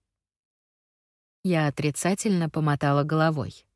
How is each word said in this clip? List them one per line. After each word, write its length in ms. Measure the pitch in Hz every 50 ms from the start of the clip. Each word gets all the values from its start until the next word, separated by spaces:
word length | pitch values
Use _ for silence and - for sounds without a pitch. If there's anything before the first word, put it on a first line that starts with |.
| _ _ _ _ _ _ _ _ _ _ _ _ _ _ _ _ _ _ _ _ _ _ _ _ _ _ _ _ -
Я 240 | 185 175 160 156
отрицательно 840 | 147 135 - 143 151 139 - - 175 196 - - 220 196 175 165 156
помотала 540 | - 160 156 151 143 139 - 143 143 143 147
головой. 640 | 156 160 156 156 160 156 147 113 - - - _ _ _